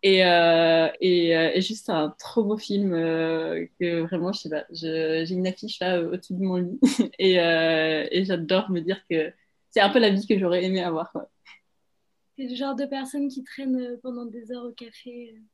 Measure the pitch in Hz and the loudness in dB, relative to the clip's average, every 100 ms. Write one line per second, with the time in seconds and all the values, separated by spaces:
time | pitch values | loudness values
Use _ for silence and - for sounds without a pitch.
0 | 196 190 180 175 170 165 165 165 160 - | 4 4 6 6 6 6 6 4 2 0
1 | 185 180 170 165 165 - 190 220 - 170 | 2 2 4 4 2 0 -2 -6 -4 -2
2 | 151 - - - 202 214 - 202 202 170 | -2 -6 -6 -2 0 -2 -4 -2 0 0
3 | 165 165 165 165 160 165 170 _ 175 170 | 0 0 0 -2 -4 -6 -8 _ -2 -2
4 | 165 175 175 202 165 151 - 165 165 160 | -2 -2 -4 -6 -6 -8 -8 -10 -6 -4
5 | 160 160 165 185 185 190 214 - 185 180 | -2 -2 -2 -2 -4 -6 -12 -6 -2 -2
6 | 170 180 - 185 190 185 180 247 269 - | -2 -6 -8 -4 -2 -2 -4 2 2 4
7 | 214 - 190 180 170 165 165 160 160 156 | -2 2 2 4 4 4 2 2 2 0
8 | - 180 190 180 160 185 196 180 165 190 | 0 -2 0 -2 2 0 2 -4 -2 -6
9 | _ 165 156 - _ _ _ - 202 254 | _ -2 -2 -8 _ _ _ 2 4 6
10 | 220 196 214 202 185 180 185 190 180 160 | 4 2 2 0 2 0 0 -2 -2 -4
11 | 180 - - _ - - _ _ _ _ | -6 -10 -14 _ -20 -20 _ _ _ _
12 | _ _ _ - 254 247 277 269 277 277 | _ _ _ -14 -10 -6 -6 -4 -6 -6
13 | 269 294 285 262 262 - 269 254 247 240 | -8 -6 -6 -6 -14 -10 -4 -2 -4 -8
14 | 254 240 240 226 220 247 240 233 233 - | -10 -10 -10 -14 -12 -12 -12 -14 -20 -18
15 | 247 240 233 220 220 | -18 -16 -18 -20 _